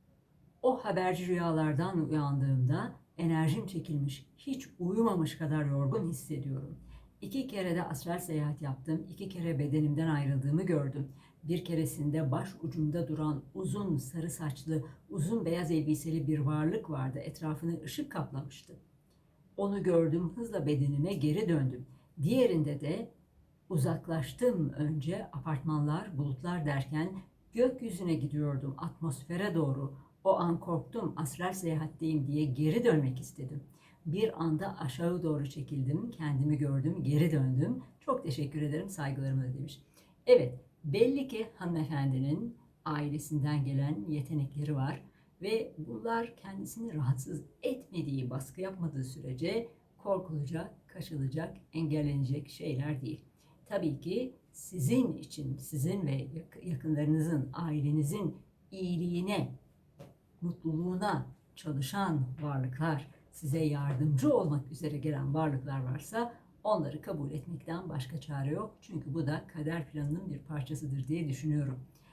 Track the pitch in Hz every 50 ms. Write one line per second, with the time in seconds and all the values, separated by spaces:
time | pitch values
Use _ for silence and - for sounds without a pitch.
0 | _ _ _ _ _ _ _ _ _ - _ _ - 254 254 - - 214 175 185
1 | 185 185 170 175 180 180 180 175 170 165 160 156 156 156 147 135 175 190 185 165
2 | 151 135 156 151 147 139 139 135 135 135 135 127 127 123 - - 226 - - -
3 | - _ _ - 170 165 165 156 160 151 165 226 - - 185 160 - - 151 143
4 | 139 139 - - - - - - - 277 - - - - - - 175 180 208 226
5 | 233 220 190 175 156 135 - - 160 139 156 156 147 143 139 139 143 131 - -
6 | 175 165 165 - - - 151 135 131 139 131 - - - - - - - - -
7 | - - - _ 208 196 196 269 254 - 208 196 185 175 165 180 160 - 151 -
8 | - 175 170 - - - 156 151 147 147 151 - 156 135 131 - - 160 156 175
9 | 202 - 156 - 196 190 - 175 165 170 147 135 147 139 147 156 151 147 147 156
10 | 160 160 151 143 139 135 139 131 131 139 151 175 196 185 165 147 139 135 - 139
11 | 135 - - - - - - - - 147 175 175 - 170 170 160 156 131 - -
12 | 147 147 143 160 156 131 - - 131 - - - 165 151 - 160 156 151 156 170
13 | 165 156 156 151 156 151 143 131 - - - 190 190 - - 208 202 180 151 131
14 | - - - 165 160 170 - - 160 143 131 - - 156 160 147 - - - -
15 | - - 208 - 147 190 226 226 175 165 170 175 - 151 165 156 143 156 151 147
16 | - 160 156 160 139 156 156 143 131 147 151 151 151 165 202 220 - 165 147 131
17 | 131 135 123 120 - 160 156 - 160 156 151 - 165 170 170 - - - - 302
18 | 294 - - 175 135 - 135 135 - - - - - - 170 - - _ _ _
19 | _ _ _ _ _ _ _ _ _ - - - 202 202 202 196 151 180 170 165
20 | 165 156 156 170 180 160 - 233 233 226 - 175 139 147 151 135 147 139 143 143
21 | 156 190 202 147 139 151 151 202 220 175 165 143 131 123 123 - - - - -
22 | - _ _ - 135 180 247 262 247 214 180 160 143 147 143 135 143 147 180 220
23 | 233 - - - _ _ _ - - _ _ _ _ - 185 147 127 160 165 -
24 | - 170 165 156 131 - - - 240 247 208 175 151 127 - 131 151 151 160 147
25 | 127 160 190 214 196 - - 139 - 165 147 131 - 160 156 147 147 147 151 180
26 | 214 196 170 131 147 147 131 127 - 175 175 175 147 147 139 135 131 - 151 156
27 | 165 190 190 190 - - _ _ _ - - 226 247 254 254 - 240 220 175 175
28 | 185 170 160 127 143 139 147 151 151 147 139 131 139 135 135 - 170 165 - -
29 | 165 160 131 - - - 170 175 202 208 165 165 147 135 127 139 135 135 - -
30 | - - _ _ - 190 180 160 170 170 165 - - 175 170 151 - - - 226
31 | 190 147 - - 160 - - 175 175 185 185 190 180 165 160 156 156 151 - -
32 | 165 160 156 151 131 143 143 151 156 143 123 143 151 156 180 233 - 233 165 151
33 | 135 127 127 - - - - - 131 - 151 139 - - - - - - - _
34 | - 165 160 208 220 220 - - 165 160 151 151 190 196 - - 165 131 - -
35 | 170 170 180 170 - 160 151 139 143 135 - 147 131 - 147 135 127 127 151 -
36 | 240 240 - - 160 147 139 131 143 151 151 131 147 139 135 135 131 160 185 180
37 | 131 135 147 147 170 160 156 139 131 131 127 131 160 220 254 - - - - _
38 | - 294 254 - - 165 131 156 139 131 - 151 151 143 151 165 190 196 - 165
39 | 143 139 131 131 135 135 131 131 127 127 131 139 147 - - - - - _ -
40 | - - _ _ _ 240 247 - 131 123 - - - - _ _ - 147 135 208
41 | 247 269 277 285 262 - 226 220 220 - - - 185 175 170 160 151 131 160 139
42 | 135 135 131 131 135 143 151 208 233 240 - - - - _ _ _ 156 151 147
43 | 147 143 147 151 - - 156 147 135 151 151 143 131 131 135 135 139 147 151 -
44 | 202 170 151 147 135 - 160 147 139 135 - 147 151 156 151 135 131 143 - -
45 | - - - _ _ _ _ _ 175 208 220 226 - - - 160 151 - 233 214
46 | 220 226 233 226 233 233 - - - 196 196 196 202 - - 226 233 226 156 151
47 | 131 123 139 - - 160 160 139 - - - _ - - - - - - 185 165
48 | 143 139 135 131 127 120 127 139 - - - 185 185 190 190 180 170 156 135 135
49 | 131 127 127 139 131 135 127 127 160 185 214 233 233 - - - _ _ _ -
50 | - 202 190 180 180 156 160 147 139 127 170 151 - - - - - - - 180
51 | - - 160 143 135 131 131 156 165 - - - - _ - 160 165 147 151 151
52 | 147 143 143 139 135 123 139 147 - - - - 170 160 131 127 143 151 - 127
53 | 123 107 - - - - _ _ _ - - - - - 214 196 180 151 135 127
54 | - 170 196 240 262 262 - - _ _ - - - - 185 175 131 156 240 262
55 | 247 175 143 - - - - 151 139 131 131 127 - - 156 139 135 175 202 202
56 | 170 139 135 135 - 131 160 160 - - - - 175 180 156 131 - 156 151 147
57 | 151 151 156 160 151 165 160 139 127 - - - 170 160 151 151 135 147 151 156
58 | 143 143 196 208 190 151 - - - - _ _ _ _ 196 190 185 175 175 160
59 | 175 175 175 175 180 202 208 170 131 123 127 - - - _ _ _ _ _ -
60 | - - - _ _ _ _ - 170 175 - - - 165 156 160 175 180 185 185
61 | 208 202 165 135 123 127 - - _ _ _ - - 160 139 135 131 - 196 202
62 | 196 180 160 139 127 123 135 156 147 147 139 131 127 127 127 - 160 165 151 135
63 | - - - - - - - - 160 135 151 - 160 151 147 143 143 143 135 123
64 | 151 156 143 131 - 302 262 208 180 147 147 139 - - - - 170 151 151 139
65 | 156 156 143 135 135 135 143 156 160 147 135 123 135 143 135 135 127 127 - -
66 | - - 214 226 240 240 - - - - - - - 214 214 175 147 131 143 151
67 | - 214 175 147 139 139 151 139 - 175 170 135 - 165 165 180 185 160 147 139
68 | 127 - 165 139 - 151 143 139 135 143 156 196 220 208 - - - - 180 147
69 | - 143 139 165 143 135 147 - - - - 156 147 160 165 165 135 - 151 151
70 | 143 143 156 180 190 165 143 135 - - 151 147 131 - 156 - 156 135 135 139
71 | 127 135 156 175 165 143 127 - 151 151 147 147 139 127 131 - - - - -
72 | - -